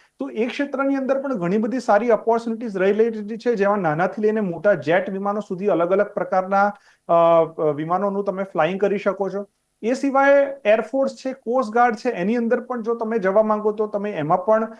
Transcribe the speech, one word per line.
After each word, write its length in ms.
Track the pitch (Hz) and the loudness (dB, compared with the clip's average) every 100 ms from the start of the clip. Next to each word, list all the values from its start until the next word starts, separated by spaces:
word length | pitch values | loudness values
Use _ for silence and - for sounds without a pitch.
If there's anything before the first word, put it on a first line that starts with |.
| _ _ | _ _
તો 100 | 269 | -8
એ 180 | 233 240 | -4 -4
ક્ષેત્રની 480 | - 285 269 277 | -2 -4 -2 0
અંદર 280 | 277 262 269 | 0 0 -2
પણ 120 | 277 | -2
ઘણી 240 | 233 170 214 | -4 0 0
બધી 220 | 220 254 | 0 -2
સારી 300 | 226 208 240 | 2 2 4
ઓપોર્ચ્યુનિટીઝ 680 | 208 - 233 233 226 240 190 | 2 2 0 -2 -6 -6 0
રહેલી 640 | 190 214 233 220 208 226 | 2 4 0 0 -10 -4
છે, 160 | 247 | -2
જેમાં 240 | 226 196 208 | 0 2 2
નાનાથી 440 | 170 151 190 190 | 0 0 -2 0
લઈને 180 | 214 220 | 0 0
મોટા 340 | 196 165 202 | -2 0 0
જેટ 360 | 185 135 180 190 | 2 2 0 0
વિમાનો 300 | 196 202 208 | -4 -4 -6
સુધી 260 | 202 180 208 | -6 -4 0
અલગ 260 | 165 175 | 0 2
અલગ 140 | 190 202 | 2 0
પ્રકારના, 720 | 208 202 190 185 196 208 202 _ _ - | -2 -2 -2 0 2 2 -2 _ _ 0
અ, 340 | 170 170 165 160 160 156 | 4 6 6 4 0 -2
વિમાનોનું 500 | 143 160 185 202 196 | -2 -2 -2 0 -2
તમે 180 | 202 190 | -4 -4
ફ્લાઇંગ 380 | 190 175 156 190 | -6 -2 0 0
કરી 180 | 196 202 | 0 0
શકો 300 | 202 190 190 | -2 -2 -6
છો. 180 | 196 202 _ _ _ | -6 -10 _ _ _
એ 120 | 214 | -4
સિવાય 600 | 247 277 269 277 277 277 277 | -2 0 2 4 4 2 -2
એરફોર્સ 520 | 208 226 226 269 269 - | 2 2 2 -2 -2 -4
છે, 160 | 262 | -10
કોસ્ટ 400 | 262 220 247 214 | -8 -2 -2 0
ગાર્ડ 240 | 226 247 214 | 2 2 2
છે, 140 | 254 | -4
એની 260 | 185 185 240 | -2 -2 0
અંદર 240 | 233 247 | 0 -2
પણ 220 | 247 247 | -4 -8
જો 120 | 220 | -4
તમે 240 | 233 220 226 | -4 -2 -2
જવા 240 | 185 196 | 2 2
માંગો 300 | 220 214 208 | 2 0 -2
તો 140 | 208 214 | -2 -4
તમે 240 | 208 208 | -4 -6
એમાં 340 | 180 147 180 | -4 0 0
પણ 300 | 202 220 226 | 2 0 0